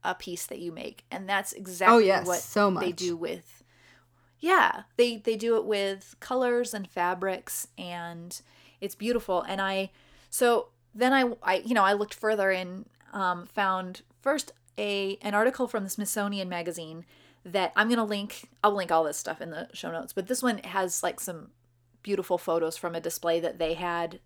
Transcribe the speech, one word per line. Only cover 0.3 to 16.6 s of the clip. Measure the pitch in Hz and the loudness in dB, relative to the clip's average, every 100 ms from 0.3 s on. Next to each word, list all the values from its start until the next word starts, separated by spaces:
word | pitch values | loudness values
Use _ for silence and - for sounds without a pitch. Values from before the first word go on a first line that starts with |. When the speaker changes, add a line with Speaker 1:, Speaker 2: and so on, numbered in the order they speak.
| 175 - | -10 -8
Speaker 1:
that | - | -8
you | 170 | -10
make. | 160 - - _ | -10 -12 -12 _
And | 185 190 | -10 -2
that's | 196 196 | -2 -2
exactly | - 185 175 196 | -10 -12 4 8
Speaker 2:
Oh, | 233 | 8
yes, | 196 190 175 | 8 4 2
Speaker 1:
what | 175 | -2
Speaker 2:
so | - 208 202 | 0 2 4
Speaker 1:
they | 175 180 | 4 0
Speaker 2:
much. | 170 | -2
Speaker 1:
do | 180 170 | -4 -4
with, | 165 175 - - _ _ _ - _ _ _ _ | -6 -8 -12 -20 _ _ _ -20 _ _ _ _
yeah, | 320 370 - - - - | 4 6 6 2 -8 2
they, | 240 226 | 2 2
they | 220 220 | -2 0
do | 233 226 | 2 0
it | |
with | 202 208 196 196 - - | 2 0 0 -4 -12 -18
colors | - 254 247 240 240 | -4 0 2 0 -2
and | 208 190 | -6 -8
fabrics, | - 175 185 190 180 - - - - | -2 -2 0 -2 -4 -6 -8 -10 -12
and | 180 175 170 170 175 - _ _ - _ | -10 -8 -10 -12 -12 -14 _ _ -20 _
it's | 196 | -10
beautiful. | - 220 240 - 180 | -6 -2 -2 0 -2
And | - 196 | 0 -2
I, | 196 190 196 _ _ - _ | 0 0 -4 _ _ -20 _
so | - 247 233 - _ _ | 2 4 4 0 _ _
then | 208 247 | 0 4
I, | 269 247 226 | 4 2 0
I, | - 190 | 0 0
you | 226 | 2
know, | 233 | 4
I | 196 | 4
looked | 202 208 | 4 0
further | - 214 214 190 | -2 0 2 2
and, | 185 180 185 - _ - | 2 -4 -10 -16 _ -12
um, | 202 185 175 180 | -2 -2 -2 -6
found | - 196 190 185 185 _ _ | -2 0 0 -4 -12 _ _
first | 269 294 - - _ - | 0 0 -2 -14 _ -6
a, | 208 202 196 196 | -4 -2 -2 -4
an | 208 | 0
article | 208 233 262 247 | 4 2 2 -4
from | 226 | -2
the | 196 | -4
Smithsonian | - 202 220 202 202 185 | -6 -4 -2 -2 -4 -4
Magazine | 175 | -4